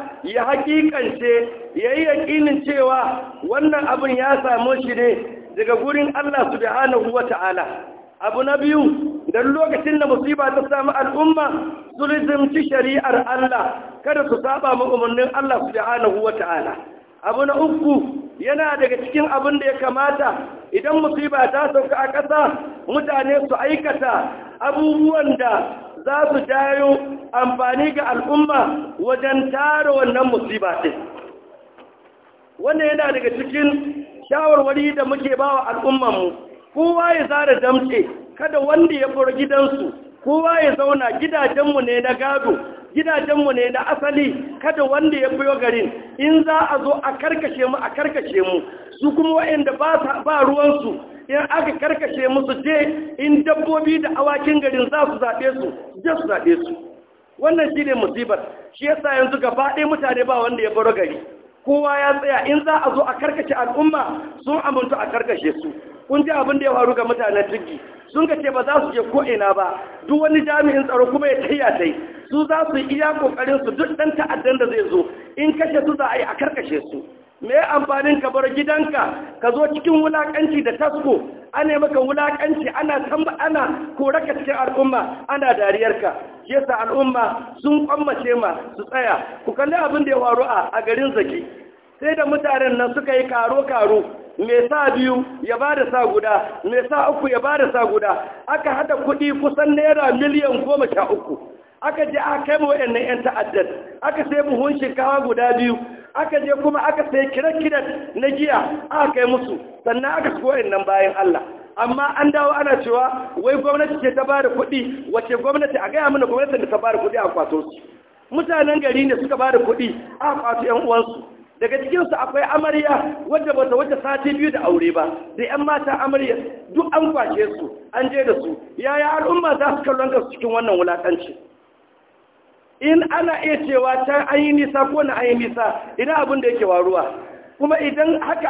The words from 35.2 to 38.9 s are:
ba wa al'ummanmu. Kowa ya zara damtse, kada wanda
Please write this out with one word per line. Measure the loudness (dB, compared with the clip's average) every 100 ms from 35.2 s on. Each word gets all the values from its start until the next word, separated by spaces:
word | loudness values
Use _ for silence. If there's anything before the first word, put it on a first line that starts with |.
| 0 0
ba | 2
wa | 2 0
al'ummanmu. | -2 2 2 2 0 -2 -4 -16 -20 _
Kowa | 0 2 4 4
ya | 2 2
zara | 0 4 4
damtse, | 4 2 2 0 0 -2 -16 -8
kada | -2 0
wanda | 4 6 6